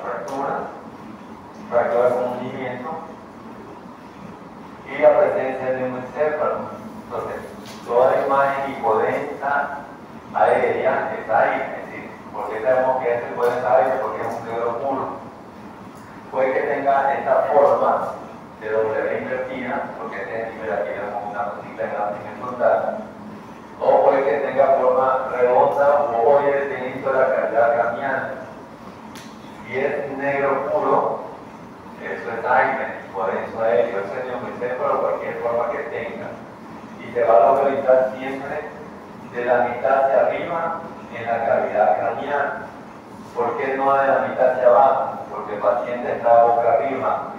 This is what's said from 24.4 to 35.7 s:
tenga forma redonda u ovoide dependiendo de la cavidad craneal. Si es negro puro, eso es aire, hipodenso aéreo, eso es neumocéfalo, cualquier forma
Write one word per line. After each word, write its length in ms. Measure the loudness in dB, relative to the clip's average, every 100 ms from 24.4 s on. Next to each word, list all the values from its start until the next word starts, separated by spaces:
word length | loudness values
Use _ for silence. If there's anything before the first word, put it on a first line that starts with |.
| 0
tenga 200 | 2 4 6
forma 480 | 4 4 2 0 -2
redonda 540 | 2 4 6 4 4 4 4
u 140 | 2
ovoide 380 | 2 6 6 4 2
dependiendo 520 | 0 -4 -6 -4 0
de 60 | 2
la 160 | 4
cavidad 400 | 2 2 4 4
craneal. 480 | 4 0 0 -2 -2 -4 -8 -12 -16 -18 -18 -18 -18 -16 -16 -16 -16 -18 -16 -8
Si 120 | -2
es 300 | -2 -2 -4 -4
negro 520 | -2 0 2 0 0
puro, 500 | 0 4 2 2 -4 -8 -14 -18 -18 -18 -18 -16 -12
eso 280 | -8 -8 -6
es 140 | -6
aire, 560 | 2 4 4 0 -4 -8 -10
hipodenso 540 | -4 -2 -2 -6 -2
aéreo, 360 | 2 4 2 -2
eso 140 | -4 -6
es 40 | -6
neumocéfalo, 760 | -6 -8 -6 -6 -2 -2 0
cualquier 340 | 0 -2 -4 -4
forma 340 | -2 -2 -2